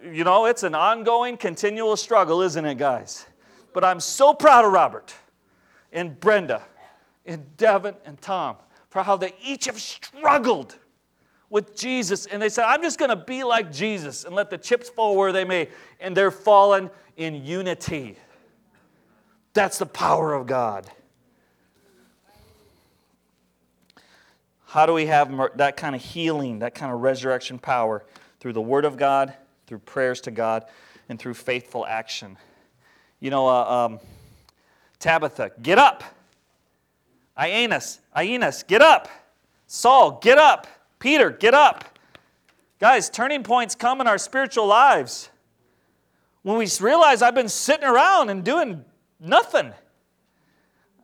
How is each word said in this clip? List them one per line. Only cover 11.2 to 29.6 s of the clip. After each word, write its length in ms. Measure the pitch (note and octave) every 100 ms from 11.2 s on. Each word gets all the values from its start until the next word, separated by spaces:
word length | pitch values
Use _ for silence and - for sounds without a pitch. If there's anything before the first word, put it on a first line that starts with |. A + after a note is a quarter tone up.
| _ _ _
with 280 | G#3 G3+ -
Jesus. 500 | B3 B3+ F#3+ G3 -
And 160 | G#3
they 60 | G#3+
said, 160 | A3
"I'm 180 | A3+ C#4+
just 160 | E4 -
gonna 180 | C#4+ G#3
be 260 | D#3 B3+
like 280 | B3+ A3+ F#3
Jesus 520 | C#3 G#3+ G#3 D3 A2+
and 100 | F3
let 160 | F#3 G3+
the 80 | F3
chips 300 | - A#3+ -
fall 280 | - G#3+ G3
where 160 | G3
they 120 | F#3
may." 240 | F#3 F3+ D#3 - - _
And 160 | F#3 F#3
they're 160 | G3
fallen 580 | F#3 G#3+ G3+ G3+ G3 F#3 - _ -
in 280 | D#3+ D3
unity. 720 | C3+ F3+ F#3 E3 - D#3+ A#2+ F#2+ _ _ _ _ _ _ _ _ _ _ _ _ _
That's 260 | G#3+ G3 -
the 80 | F#3
power 480 | - E3+ D#3 D#3+
of 120 | C#3+ B2
God. 440 | B2+ A#2 G2 F#2+ _ _ _ _ _ _ _ _ _ _ _ _ _ _ _ _ _ _ _ _ _ _ _ _ _ _ _ _ _ _ _ _ _ _ _ _ _ _
How 200 | D#3 D#3
do 60 |
we 140 | E3 D#3
have 240 | D3+ C#3+
mer-, 220 | C3+ C3 -
that 200 | C#3+ -
kind 180 | D#3
of 80 | C3
healing, 580 | - E3+ E3 D3+ C3+ A2
that 140 | A#2+
kind 180 | - C#3
of 80 | B2
resurrection 580 | B2+ C3 C3 B2+ - B2+
power? 460 | - B2+ A2+ G#2+ - - _ _
Through 140 | B2+
the 80 | A2+
Word 220 | A2+ C#3
of 120 | D3 C#3
God, 380 | C#3 C#3 C3+ - _ _